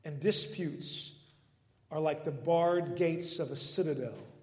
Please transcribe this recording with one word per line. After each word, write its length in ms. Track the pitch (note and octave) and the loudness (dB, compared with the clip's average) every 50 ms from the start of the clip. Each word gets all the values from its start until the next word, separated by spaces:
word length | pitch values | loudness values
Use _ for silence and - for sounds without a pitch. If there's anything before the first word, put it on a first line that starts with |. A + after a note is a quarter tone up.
| _ | _
and 160 | D#3+ D3 C#3 | -8 -8 0
disputes 920 | D3+ G#3 G#3 - - - - - - D3+ - - - - - - - - - - - _ _ _ _ _ _ _ _ _ _ _ _ _ | 2 2 2 2 0 -2 -4 -4 -4 -4 -4 -6 -8 -8 -8 -8 -10 -12 -14 -20 -20 _ _ _ _ _ _ _ _ _ _ _ _ _
are 100 | D#3 D3+ | -4 0
like 240 | D#3 D#3 D3 D3 - | 2 2 0 0 -2
the 80 | D#3+ | -4
barred 640 | C#3+ C3 A#2+ E3 E3+ E3+ E3+ E3+ F3 F3 E3+ - - | -4 -2 2 4 4 6 6 6 4 4 2 0 0
gates 440 | - F3 E3 E3 E3+ - - - - | 2 2 2 2 0 -2 -4 -4 -4
of 100 | D#3+ C3 | -4 -4
a 60 | C#3 | -4
citadel. 640 | C3+ - - - - F3+ D#3 D3 C3 B2+ A#2 G#2+ A2 - - - - | -4 -4 -4 0 0 0 0 0 -2 -2 -6 -8 -10 -16 -18 -20 -20